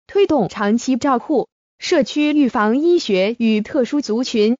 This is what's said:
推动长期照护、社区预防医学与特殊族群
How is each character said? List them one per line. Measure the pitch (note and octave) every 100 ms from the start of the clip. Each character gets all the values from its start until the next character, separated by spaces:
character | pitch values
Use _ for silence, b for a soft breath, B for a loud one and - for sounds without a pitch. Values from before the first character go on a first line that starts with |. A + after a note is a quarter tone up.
| _
推 | G4+ G4
动 | D4+ F#3
长 | - G3+ A#3
期 | - B3+
照 | C#4+ B3+
护、 | - C#4 - _ _ -
社 | - E4
区 | G#3 D4+ D4
预 | D4+ B3+
防 | A#3 G#3+ B3+
医 | E4 F4
学 | - F#3 G3 A#3+
与 | A3+ G#3+
特 | G#3 D4+ A#3
殊 | D4
族 | - A3 B3+
群 | A#3 G#3+